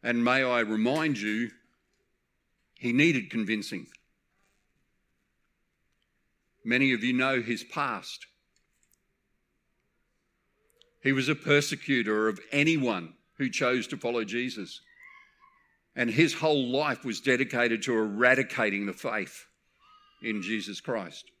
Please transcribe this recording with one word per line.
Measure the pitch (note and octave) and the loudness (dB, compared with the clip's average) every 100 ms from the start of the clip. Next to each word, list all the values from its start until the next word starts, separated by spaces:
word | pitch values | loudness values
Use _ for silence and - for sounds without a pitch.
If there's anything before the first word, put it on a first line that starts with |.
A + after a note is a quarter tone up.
And | A#2 A#2+ | 0 2
may | A#2 C3 | 4 4
I | C3 A#2+ | 2 2
remind | A2 A2 A2+ D3+ D#3 C3 | 2 2 2 2 0 -2
you, | G#2 G#2+ A#2 - _ _ _ _ _ _ _ _ _ _ _ - | -2 -2 -4 -10 _ _ _ _ _ _ _ _ _ _ _ -8
he | A#2+ | -2
needed | A#2+ D#3+ C#3 G2+ | 4 4 2 -2
convincing. | A2+ G2+ G#2+ G2 G2 - - _ _ _ _ _ _ _ _ _ _ _ _ _ _ _ _ _ _ _ _ _ _ _ _ _ _ A2+ | -4 -2 -4 -4 -10 -12 -20 _ _ _ _ _ _ _ _ _ _ _ _ _ _ _ _ _ _ _ _ _ _ _ _ _ _ 0
Many | B2 C3+ | 2 4
of | A#2+ A#2+ | 2 0
you | |
know | B2+ C3 C3 | 2 2 0
his | A2+ A2+ | -2 -6
past. | - - C#3+ G#2 - - - _ _ _ _ _ _ _ _ _ _ _ _ _ _ _ _ _ _ _ _ _ _ _ _ _ _ _ | -6 -4 -4 -4 -10 -16 -18 _ _ _ _ _ _ _ _ _ _ _ _ _ _ _ _ _ _ _ _ _ _ _ _ _ _ _
He | C3+ | 0
was | C3+ C3+ | 2 0
a | D3+ | -2
persecutor | - D3 D3 D3 - C3+ G#2+ G#2+ A2 | 2 2 2 -6 0 0 2 2 0
of | G2 - | -2 -4
anyone | C#3+ D3+ D#3+ B2+ G2 E2 - _ _ | 0 2 2 2 -2 -6 -18 _ _
who | C3 | -6
chose | - B2+ B2+ - | 0 0 0 -2
to | - | -6
follow | A#2+ A#2+ G#2+ | -4 -4 -4
Jesus. | A#2 B2 A2 F#2 - _ _ - - _ _ - _ _ _ _ - | -4 -6 -8 -12 -14 _ _ -20 -20 _ _ -20 _ _ _ _ -4
And | A#2+ | -2
his | A2+ D#3+ | 4 2
whole | - D#3 D3+ B2 | 4 0 2 0
life | C3 D3+ B2+ C3 | 0 -2 -4 -6
was | G#2 | -4
dedicated | - B2+ C3 B2 A#2+ A2+ | 0 2 2 0 2 0
to | A#2 A2+ | 0 0
eradicating | A2 G2+ B2 B2+ C3 - G#2+ G2+ G2+ | 0 4 6 6 2 0 0 0 -4
the | |
faith | F#2 C3 G#2+ F#2+ - - _ _ _ _ - _ _ | -6 -6 -6 -8 -12 -20 _ _ _ _ -20 _ _
in | A#2 G#2+ | -6 -6
Jesus | F#2 A2 F#2+ F#2+ | -4 -6 -6 -10
Christ. | - A#2 F2 - - _ | -6 -6 -6 -14 -20 _